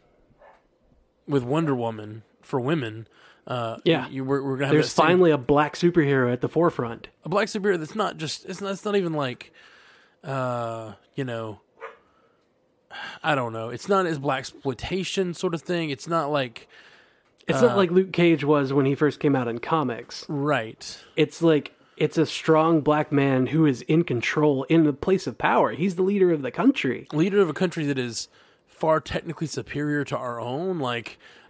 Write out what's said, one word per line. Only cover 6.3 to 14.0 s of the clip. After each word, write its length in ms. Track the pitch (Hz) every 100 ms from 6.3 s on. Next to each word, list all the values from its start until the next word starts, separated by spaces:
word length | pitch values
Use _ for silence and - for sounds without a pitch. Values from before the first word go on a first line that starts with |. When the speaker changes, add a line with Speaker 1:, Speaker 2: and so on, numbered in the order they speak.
Speaker 2:
at 80 | 123
the 80 | 123
forefront. 580 | 156 170 - 117 113 - _
Speaker 1:
A 40 | 160
black 180 | 196 220
superhero 320 | 214 202 180
that's 160 | 147
not 220 | 220 - 156
just, 280 | 156 - -
it's 140 | 180
not, 120 | 196
it's 120 | 190
not 120 | 214 202
even 160 | 175
like, 400 | 156 131 117 - _ - - _ _ _ _
uh, 720 | - 135 127 120 117 113 110 107 _
you 80 | -
know, 360 | 127 117 110 101 _ _ - - _ _ _ _ _ _ _ _ _ - - -
I 120 | 160
don't 180 | 143 117
know. 160 | 113 113
It's 200 | 120 -
not 180 | 196